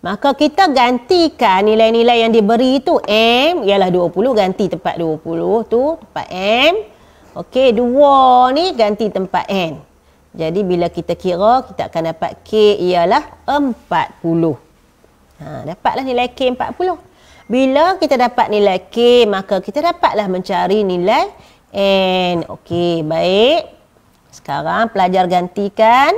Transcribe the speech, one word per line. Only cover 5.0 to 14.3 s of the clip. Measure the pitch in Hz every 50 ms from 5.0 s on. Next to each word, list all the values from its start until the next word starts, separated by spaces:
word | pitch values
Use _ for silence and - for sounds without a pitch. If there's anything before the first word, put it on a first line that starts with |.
| 170 160 156 156
puluh | - 175 165 165 170 175 196 233 220 -
tu, | 220 233 262 294 330 320
tempat | - _ _ 160 - -
M. | - 185 190 202 220 240 269 320 359 440 415 - - _ - _ _ _ - - -
Okey, | - 175 _ - 254 269 262 220
dua | 214 247 240 247 277 294 285 277 269 262 262 247 247 254 254 254
ni | 294 349 381
ganti | 330 247 220 208 208 196 226 208
tempat | - 196 190 180 - 175 - -
N. | 202 196 180 160 147 156 147 _ _ _ _ _ _ _ _ _
Jadi | _ - 165 160 165 196 208
bila | 180 180 175 170 170
kita | - 175 160 -
kira, | 175 - - 185 175 170 196 214 247 262 262 -
kita | 190 - - -
akan | - 170 165 165
dapat | 160 - - - - -
K | _ - - 214 214 208 202 -
ialah | 175 180 180 175 170 175 220 294 302 - - _ _
empat | - 277 294 285 269 220 - _ _ 185 160 143 - - _ -
puluh. | 170